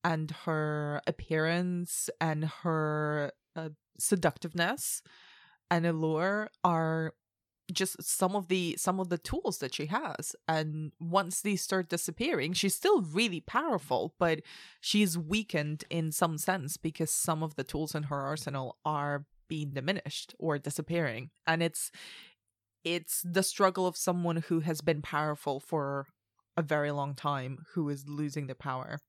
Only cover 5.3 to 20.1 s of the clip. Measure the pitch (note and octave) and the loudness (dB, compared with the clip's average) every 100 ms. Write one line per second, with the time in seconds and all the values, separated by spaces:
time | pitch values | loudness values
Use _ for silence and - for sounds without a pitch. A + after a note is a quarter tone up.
5.3 | - - _ _ E3+ E3+ D#3+ D#3+ D#3 F#3 | -20 -20 _ _ 2 4 2 2 2 2
6.3 | G#3 G#3+ _ F3+ E3 D#3+ D#3+ D#3+ - _ | 0 -4 _ 2 4 2 0 -2 -6 _
7.3 | _ _ _ - F3 F#3+ - - - F#3 | _ _ _ -8 -2 -2 -2 -4 2 2
8.3 | G3+ F3 F#3 F3 - - F#3+ F3+ E3+ - | 2 2 2 2 0 0 0 0 -2 0
9.3 | D4+ C#4 - C3 - D3+ G#3+ C#4 - - | -2 -2 -2 -4 -4 -2 -2 -2 -6 -8
10.3 | - - D#3+ D#3 D#3 D#3 _ E3 F#3 F3+ | -6 0 0 0 -4 -6 _ 2 2 2
11.3 | F#3+ G#3 F#3+ - F#3+ F3 F3 - D#3+ D3+ | -2 0 0 2 0 2 -2 -2 -2 0
12.3 | E3 D3 F3+ G3 - F#4+ G4 E3 D#3+ A#3 | 2 0 2 2 2 4 4 4 2 2
13.3 | F3 - A#3+ D#4+ G3+ - B2 A2+ _ E3+ | 0 -2 -2 2 -2 0 0 0 _ 2
14.3 | D#3+ - - - - - G#3 G3+ E3+ D#3 | 2 -4 -20 -20 -10 0 4 4 2 -2
15.3 | G#3+ G#3 D#3+ D3 D3+ - E3 D#3+ D3+ E3+ | -2 0 -2 -2 -4 -4 -2 -2 2 0
16.3 | D3+ - F#3 C#3 - D#3+ - D#3+ - - | 2 0 -2 -4 -4 -6 -2 -2 0 0
17.3 | D#3 D#3+ D3+ B2+ D3+ D#3 D#3 D3 C#3 C#3 | 0 -2 -4 -4 -2 -2 -2 -2 -2 -2
18.3 | D3+ C3+ C3+ C3 - D#3 D3+ D3 C#3+ C#3+ | -4 -4 -6 -6 -4 -2 0 0 -2 -6
19.3 | _ _ D#3+ D3 C#3 C#3 G3 - | _ _ -6 -4 -2 -2 -2 -4